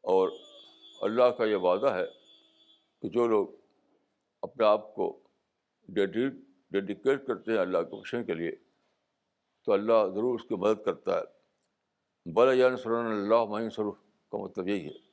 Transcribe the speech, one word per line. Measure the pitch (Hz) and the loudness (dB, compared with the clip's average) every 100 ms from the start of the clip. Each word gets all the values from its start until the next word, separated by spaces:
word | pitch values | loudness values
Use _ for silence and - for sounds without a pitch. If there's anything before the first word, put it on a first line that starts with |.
اور | - 95 92 - - - - _ - - | 2 2 2 -2 -20 -20 -20 _ -20 -6
اللہ | 104 113 | -4 2
کا | 123 120 | 2 2
یہ | 110 104 | 0 2
وعدہ | 90 92 135 | 2 2 2
ہے | 95 87 - _ _ _ _ _ _ _ _ | -2 -6 -8 _ _ _ _ _ _ _ _
کہ | 107 | -6
جو | 120 117 | 0 2
لوگ | 107 101 - _ _ _ _ _ _ _ _ | 2 0 -6 _ _ _ _ _ _ _ _
اپنے | - - 110 | -16 0 2
آپ | 107 - | 2 0
کو | - 87 - _ _ _ _ _ _ - | -6 -6 -6 _ _ _ _ _ _ -8
ڈیڈی-، | 101 98 104 135 135 - _ _ | -2 -2 0 -4 -6 -20 _ _
ڈیڈیکیٹ | 98 98 101 - 135 135 | -4 -4 -4 0 0 -2
کرتے | 110 - | -6 -2
ہیں | 110 | 0
اللہ | 92 90 | 2 0
کے | 85 104 | -2 -8
مشن | - 123 | -8 -8
کے | 104 | -6
لیے | 82 82 - _ _ _ _ _ _ _ _ _ _ | -4 -4 -8 _ _ _ _ _ _ _ _ _ _
تو | - | 0
اللہ | 101 107 113 101 | 0 4 4 2
ضرور | 95 123 | 0 -2
اس | 117 | -4
کی | - | -6
مدد | 104 101 110 | -2 0 0
کرتا | - 90 - 87 | -2 -6 -2 -4
ہے۔ | - _ _ _ _ _ _ _ _ _ - | -4 _ _ _ _ _ _ _ _ _ -6
بَلَا | 82 127 | 2 4
يَنْصُرَنَّ | 127 127 127 113 117 117 | 6 4 2 -2 -2 -2
اللَّهُ | 107 101 117 110 | -2 2 2 2
مَنْ | 104 | -4
يَنْصُرُهُ | 113 104 107 98 _ _ _ | -6 -4 -6 -6 _ _ _
کا | 107 | -10
مطلب | 95 98 90 | -10 -8 -4
یہی | 101 76 | -4 -6
ہے۔ | - _ | -14 _